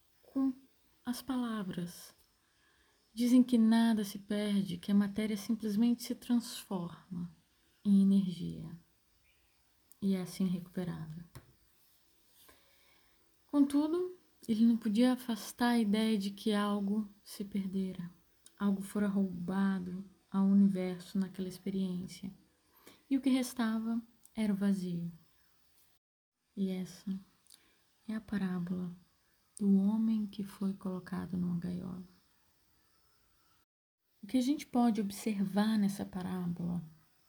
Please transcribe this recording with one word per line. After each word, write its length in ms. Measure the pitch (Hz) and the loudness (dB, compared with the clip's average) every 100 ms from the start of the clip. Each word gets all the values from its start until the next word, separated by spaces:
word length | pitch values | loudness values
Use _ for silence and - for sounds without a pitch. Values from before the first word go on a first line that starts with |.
| _ _ | _ _
com 300 | _ 269 269 254 - _ _ _ - | _ -2 0 -2 -10 _ _ _ -10
as 160 | 240 | -8
palavras. 920 | - 254 240 220 185 180 175 - - - _ _ _ _ _ _ _ _ _ | -4 -4 -2 -4 -6 -6 -8 -10 -20 -20 _ _ _ _ _ _ _ _ _
Dizem 320 | 220 240 254 | -2 4 6
que 120 | 247 240 | 6 4
nada 460 | 220 226 233 214 | 6 6 4 2
se 140 | 202 202 | -2 -6
perde, 580 | - 208 208 202 190 175 | -4 -2 0 0 0 -4
que 140 | - | 2
a 40 | |
matéria 420 | 202 202 202 214 214 | 2 2 0 -2 -2
simplesmente 640 | - 226 220 202 240 240 | -4 -4 0 2 2 2
se 140 | - 240 | -4 -6
transforma 1160 | - 240 233 - - 190 170 - - 175 175 - _ _ _ _ | 0 0 0 -10 -8 -6 -6 -12 -12 -10 -10 -14 _ _ _ _
em 180 | 208 196 | 4 6
energia. 640 | 196 196 185 170 170 165 160 170 _ _ _ _ _ _ _ _ _ _ _ _ | 8 6 2 -2 -6 -8 -12 -16 _ _ _ _ _ _ _ _ _ _ _ _
E 120 | 196 190 | -2 0
é 60 | |
assim 240 | 180 - 190 | -2 -2 -2
recuperável. 800 | 180 - - 170 160 160 160 - - - _ _ _ _ _ _ _ _ _ - _ _ _ _ _ _ _ _ _ _ | -2 -6 -8 -6 -8 -10 -12 -16 -20 -20 _ _ _ _ _ _ _ _ _ -20 _ _ _ _ _ _ _ _ _ _
Contudo, 720 | 294 277 285 302 349 370 359 _ _ - | 4 4 4 2 0 -2 -8 _ _ -2
ele 200 | 220 233 | 4 4
não 100 | 233 | 4
podia 380 | 226 208 254 | 2 4 4
afastar 560 | 254 - 220 - - 240 | 2 -4 -8 -8 0 2
a 80 | 240 | 4
ideia 400 | 208 214 220 220 | 2 2 2 0
de 120 | 196 | -2
que 220 | 202 226 | -4 0
algo 560 | 208 208 208 196 214 208 - | 2 2 0 0 -2 -4 -10
se 200 | - - | -16 -12
perdera, 640 | 202 202 190 190 185 180 175 - _ _ - - | -6 -6 -4 -4 -4 -6 -12 -16 _ _ -20 -4
algo 240 | 202 190 | -2 -2
fora 260 | - 208 208 | -2 -2 0
roubado 960 | 196 190 180 175 190 196 190 180 185 196 _ _ | 0 -2 -2 -4 0 0 0 -4 -10 -12 _ _
ao 140 | 196 | 2
universo 720 | 196 196 196 185 185 180 - 196 | 6 8 6 4 -4 -6 -6 -4
naquela 300 | 190 190 185 | -4 -6 -8
experiência. 840 | 185 196 190 190 180 185 - 190 - _ _ _ _ - - - | -8 -6 -4 -4 -4 -8 -12 -14 -14 _ _ _ _ -20 -18 -4
E 80 | 269 | 0
o 60 | |
que 80 | 269 | 2
restava 720 | 262 254 - 226 226 226 233 - _ - | 2 0 -2 -2 0 -2 -4 -6 _ -10
era 180 | - 214 | -2 0
o 40 | 196 | 2
vazio. 540 | 202 185 180 170 170 - _ _ _ _ _ _ _ _ _ _ _ _ _ | 2 2 0 -4 -6 -10 _ _ _ _ _ _ _ _ _ _ _ _ _
E 140 | - 190 | -2 -2
essa 500 | 185 180 - - 190 - _ _ - _ _ _ _ - | -2 -8 -10 -10 -10 -12 _ _ -20 _ _ _ _ -10
é 80 | |
a 60 | 220 | -10
parábola 720 | - 202 190 180 175 180 180 - _ _ _ _ _ - | -6 -4 -2 -2 -4 -4 -6 -10 _ _ _ _ _ -2
do 160 | 202 196 | 4 6
homem 500 | 196 220 220 220 208 | 4 2 2 0 -2
que 160 | 196 | -6
foi 320 | 196 - 196 | -10 -6 -6
colocado 640 | 190 190 185 180 180 180 180 | -4 -6 -8 -6 -8 -4 -2
numa 200 | 175 175 | -2 -2
gaiola. 480 | 175 180 185 185 180 _ _ _ _ _ _ _ _ _ _ _ _ _ _ _ _ _ _ _ _ _ | -4 -6 -8 -12 -14 _ _ _ _ _ _ _ _ _ _ _ _ _ _ _ _ _ _ _ _ _
O 40 | 202 | -2
que 100 | 262 | 0
a 60 | |
gente 240 | 247 302 - | 2 0 0
pode 340 | 247 240 220 | 2 2 2
observar 800 | 202 - 226 202 185 185 214 220 | -2 -4 -4 -2 0 2 2 2
nessa 260 | 196 - | 2 0
parábola, 800 | 196 185 185 180 175 175 175 175 156 160 _ _ | -6 -6 -6 -4 -4 -4 -4 -4 -8 -16 _ _